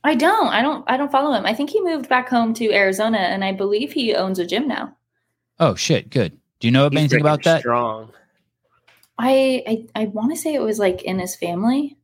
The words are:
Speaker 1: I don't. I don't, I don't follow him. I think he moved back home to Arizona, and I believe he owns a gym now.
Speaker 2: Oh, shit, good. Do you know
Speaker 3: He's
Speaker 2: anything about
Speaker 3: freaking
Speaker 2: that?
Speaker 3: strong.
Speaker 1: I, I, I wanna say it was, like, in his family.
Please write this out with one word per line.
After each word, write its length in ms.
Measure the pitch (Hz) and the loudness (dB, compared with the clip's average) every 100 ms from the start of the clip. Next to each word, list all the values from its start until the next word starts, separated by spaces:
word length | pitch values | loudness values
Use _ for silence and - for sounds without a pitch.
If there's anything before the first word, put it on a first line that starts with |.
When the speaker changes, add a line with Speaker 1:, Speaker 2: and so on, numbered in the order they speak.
Speaker 1:
I 120 | 294 269 | 0 2
don't. 320 | 320 440 277 | 2 2 2
I 120 | 208 | 2
don't, 220 | 269 277 - | 0 -2 -2
I 100 | 262 | -2
don't 140 | 285 | 0
follow 220 | 269 294 | 0 2
him. 120 | 233 196 | 0 -2
I 80 | |
think 180 | 226 294 | -2 -2
he 100 | 427 | -2
moved 260 | 370 311 254 | -2 -4 0
back 220 | 254 247 | -2 0
home 240 | 240 226 226 | 0 0 0
to 160 | 220 | 0
Arizona, 460 | 202 196 190 220 220 | 2 2 2 0 0
and 260 | 180 196 | 0 -2
I 80 | 196 | -2
believe 420 | 190 196 208 285 | -2 -2 -2 -2
he 200 | 320 233 | -4 -2
owns 240 | - 190 185 | 0 -2 -2
a 80 | 175 | -2
gym 220 | 202 285 | -2 -2
now. 280 | - - _ _ _ _ _ _ _ | -4 -8 _ _ _ _ _ _ _
Speaker 2:
Oh, 160 | 160 90 | 0 0
shit, 340 | - 139 - | 0 0 0
good. 280 | 135 92 - _ _ | -2 -2 -4 _ _
Do 80 | 113 | 2
you 40 | |
know 180 | 131 143 | 4 4
Speaker 3:
He's 100 | 143 | 2
Speaker 2:
anything 220 | 151 127 | 2 2
about 180 | 151 147 | 2 2
Speaker 3:
freaking 40 | - | 2
Speaker 2:
that? 140 | 165 | 2
Speaker 3:
strong. 500 | 120 120 117 110 110 - _ _ _ _ _ _ _ _ _ - | 0 -2 -2 -6 -14 -20 _ _ _ _ _ _ _ _ _ -4
Speaker 1:
I, 720 | 247 269 262 254 - 226 - 214 | 2 4 4 0 -2 -6 -4 -6
I, 80 | |
I 20 | 214 | -4
wanna 300 | 214 233 320 | -2 -4 -2
say 180 | 320 | -4
it 80 | 285 | -2
was, 160 | 226 214 | -2 0
like, 240 | 196 180 | 0 0
in 160 | - 190 | -4 -4
his 160 | 185 - | -6 -6
family. 600 | 170 175 226 269 294 - | -6 -2 0 0 -4 -10